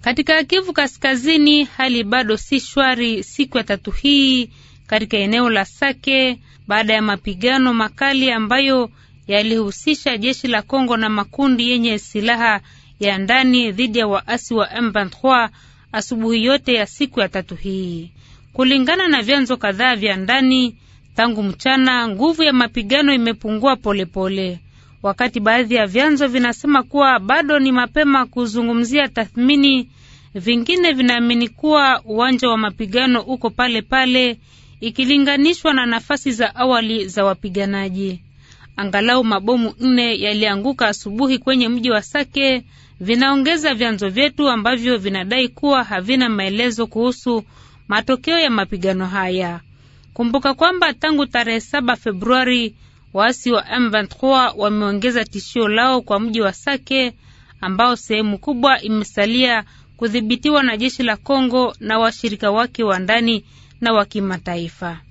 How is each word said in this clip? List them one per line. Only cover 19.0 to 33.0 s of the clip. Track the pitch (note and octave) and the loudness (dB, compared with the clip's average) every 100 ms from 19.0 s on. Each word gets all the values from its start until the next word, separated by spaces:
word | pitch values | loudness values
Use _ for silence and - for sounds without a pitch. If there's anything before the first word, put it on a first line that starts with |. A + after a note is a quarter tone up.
| F#4 | 2
na | C#4 | 0
vyanzo | G#3+ C#4 B3+ B3 | 2 0 0 -2
kadhaa | G#3 F#3+ B3+ A#3 | -2 0 0 0
vya | G#3 F#3+ | -2 -2
ndani, | F#3+ C4 C4 C4 B3 - - - _ - | 0 2 2 2 0 -4 -20 -20 _ -2
tangu | A#3 A3 | 0 0
mchana | G3+ - C4 C4 C4 B3 A#3 | -4 -2 0 2 4 2 -2
nguvu | G3 D4 D#4+ | 0 0 2
ya | D#4 | 2
mapigano | C4 A#3+ A#3+ G3+ C4+ C#4+ | 4 0 -2 0 2 4
imepungua | C4+ A#3 A3+ G#3+ G#3+ C4 B3+ | 2 0 -2 -6 0 2 2
polepole. | G#3+ G3+ F#3 G3 F#3+ F#3+ F#3 F3 - - - - | 0 -2 -4 -4 -4 -2 -6 -8 -16 -20 -20 -6
Wakati | G3+ G3 B3 A#3 | -6 -2 -2 0
baadhi | G#3 A#3 A#3 A#3+ | 2 2 2 2
ya | G#3 | 2
vyanzo | G3+ D4 C#4+ C#4 | 2 2 2 2
vinasema | B3 A#3+ A#3 C#4+ C#4 | 2 0 -2 2 2
kuwa | B3 C#4+ C#4 B3 | 2 2 4 2
bado | F#3+ C#4+ D4 D4 | 2 0 2 2
ni | C4+ | 2
mapema | B3+ A#3+ D4+ D4 C4+ B3+ | 2 0 0 2 2 0
kuzungumzia | B3 A#3+ A3 A#3 A#3 A#3 C#4+ C4+ | -4 -4 -2 -2 0 0 0 0
tathmini, | A#3+ G#3+ - B3 C#4+ C#4 C4 A#3+ - - - - G3+ | -4 -6 0 2 4 4 2 -2 -14 -20 -20 -16 -8
vingine | F3+ A#3+ A#3 F4+ F4 | -2 0 0 2 2
vinaamini | C4+ B3 A#3+ A#3+ A#3+ A#3 | 2 2 2 0 0 -2
kuwa | - D4+ D4+ C#4 B3 A3 | -2 2 4 4 0 -2
uwanja | G#3+ B3+ B3+ B3+ | -2 0 2 2
wa | A3+ | 0
mapigano | G#3+ G3 G#3+ A3+ | -2 -4 -4 0